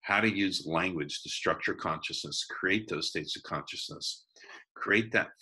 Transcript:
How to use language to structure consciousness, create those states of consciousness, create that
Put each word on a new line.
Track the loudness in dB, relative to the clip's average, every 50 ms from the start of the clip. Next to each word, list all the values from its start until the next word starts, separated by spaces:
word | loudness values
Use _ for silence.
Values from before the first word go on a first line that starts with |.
How | _ 4 4 6
to | 6 6
use | 4 4 2 2 2 0 -2
language | 0 2 2 2 2 2 0 -2 -2 -4 -6
to | -6 -6
structure | -6 0 2 2 2 2 2 -2 -2
consciousness, | 0 0 -2 -2 -2 -2 -6 -6 -4 -6 -4 -4 -4 -6 -6
create | -6 -2 2 2 2 2 2 0
those | -4 -2 -2 -2
states | -2 -4 -4 -4 -6
of | -8
consciousness, | -6 -4 -4 -4 -4 -4 -8 -8 -8 -8 -8 -8 -6 -6 -8 -8 -12 _ _ -20 -20 -20 -20 -20 -20 _ _
create | -8 0 4 4 4 4 4
that | 2 2 2 2 -4 _